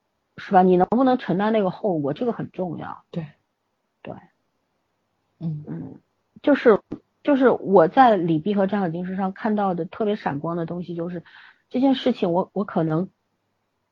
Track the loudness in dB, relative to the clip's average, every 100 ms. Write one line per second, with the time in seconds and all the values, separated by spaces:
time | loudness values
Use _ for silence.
0 | _ _ _ -18 0 4 6 4 4 2
1 | 2 0 -2 -2 0 0 -2 -4 -4 -2
2 | -2 -4 -4 -6 -8 -8 -8 -8 -12 -14
3 | _ -12 -12 _ _ _ _ _ _ _
4 | -18 -18 -20 _ _ _ _ _ _ _
5 | _ _ _ -12 -10 -10 -10 -12 -14 -18
6 | _ _ _ -6 0 2 4 4 0 -16
7 | _ _ -2 2 2 2 4 4 6 6
8 | 6 6 2 0 0 0 0 0 -2 -4
9 | -6 -6 -6 -4 -4 0 0 -2 -6 -4
10 | -2 -2 -4 -6 -6 -6 -6 -8 -10 -8
11 | -8 -10 -14 -20 -20 _ _ 0 2 2
12 | 0 0 0 0 -2 -4 -4 -2 0 0
13 | -2 _ _ _ _ _ _ _ _